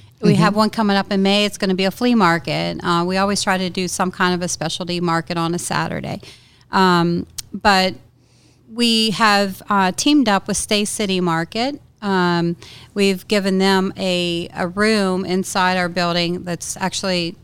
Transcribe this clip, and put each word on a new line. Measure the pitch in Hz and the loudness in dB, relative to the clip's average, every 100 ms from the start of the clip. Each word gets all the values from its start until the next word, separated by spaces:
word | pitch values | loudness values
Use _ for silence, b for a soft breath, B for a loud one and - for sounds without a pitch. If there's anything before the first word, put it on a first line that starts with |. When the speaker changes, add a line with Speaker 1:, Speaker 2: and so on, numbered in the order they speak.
| B _ | B _
Speaker 1:
We | 208 | 2
Speaker 2:
Mm-hmm. | 196 | 4
Speaker 1:
have | 208 208 | 4 4
one | 214 | 0
coming | - 208 196 | 2 2 2
up | 196 | 0
in | 196 | 2
May. | 196 202 | 2 2
It's | 208 - | 2 -2
gonna | 202 | -2
be | 185 | 0
a | 190 | 0
flea | 185 247 | 0 2
market. | 240 180 165 160 151 170 165 | 4 4 2 0 -4 -4 -4
Uh, | - 170 175 | -2 0 0
we | 185 | 0
always | 202 196 | 0 0
try | 214 185 | 0 -2
to | 185 | -2
do | 175 180 | -4 -4
some | - 185 | -2 -4
kind | - 180 | 0 0
of | 180 | 0
a | 180 | -4
specialty | - 156 - 175 175 | -6 -6 -6 -6 -4
market | 175 165 160 170 | -2 -2 -2 -4
on | 165 | -2
a | 170 | -4
Saturday. | - 156 160 - - - B B B B _ | -4 -4 -4 -6 -8 -10 B B B B _
Um, | 196 185 175 170 175 - - - | 0 2 4 2 -2 -6 -12 -14
but | 196 214 190 185 185 - _ b b b b - | -2 2 2 2 -4 -14 _ b b b b -14
we | 226 240 226 220 | -2 2 2 0
have, | 185 220 202 202 190 - | 2 4 4 0 -4 -2
uh, | 202 185 | 0 2
teamed | 185 294 294 220 | 0 2 4 4
up | 196 - | 2 0
with | 196 | -4
Stay | - 208 | 0 0
City | 208 - 202 185 | 0 -2 -2 0
Market. | 180 165 165 220 254 294 - _ | 2 0 -2 -4 -4 -6 -14 _
Um, | 202 190 180 175 170 170 B B B | -2 0 2 2 0 -2 B B B
we've | 202 196 190 - | 0 0 0 -2
given | 208 196 190 | -2 0 2
them | 190 190 190 - | 4 2 0 -2
a, | 190 180 175 170 175 | -2 -2 -2 -4 -6
a | - 180 | -6 -6
room | 185 214 214 190 185 | 0 0 2 0 -2
inside | 190 185 180 196 185 185 | -2 -2 -2 0 0 0
our | 175 | -2
building | 175 175 170 170 175 | -2 -2 0 -2 -4
that's | 180 170 - - | -6 -8 -8 -6
actually | 190 - 196 180 170 - | -6 -4 -2 -2 -4 -8